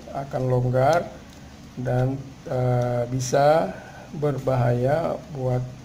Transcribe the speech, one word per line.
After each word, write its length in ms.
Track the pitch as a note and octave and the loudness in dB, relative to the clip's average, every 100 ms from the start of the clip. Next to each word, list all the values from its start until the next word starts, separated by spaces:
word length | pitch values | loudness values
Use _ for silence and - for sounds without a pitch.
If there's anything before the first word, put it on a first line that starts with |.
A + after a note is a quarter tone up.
| - C#3 | -10 -10
akan 280 | C#3 B2+ B2+ | -6 -4 0
longgar 640 | B2+ B2 C3 C3+ E3+ - - - - - - - - | 2 2 4 4 4 0 -8 -18 -18 -20 -18 -14 -8
dan, 400 | B2+ B2 C3 C3+ - - E3+ | -2 2 2 -2 -8 -16 -6
eh, 560 | B2+ B2+ B2 B2 A#2+ A#2+ | -2 2 2 2 0 -2
bisa 640 | C3 B2+ C#3+ C#3+ D#3+ F#3+ - - - - D3+ | -2 0 4 6 6 2 -4 -14 -18 -14 -4
berbahaya 1040 | D3 C3 C3 B2+ A#2+ A#2+ B2+ D#3+ D#3+ - - C#3+ | -2 -2 0 2 2 2 2 2 0 -4 -8 -6
buat 240 | B2+ B2+ B2+ - | -2 -2 -4 -10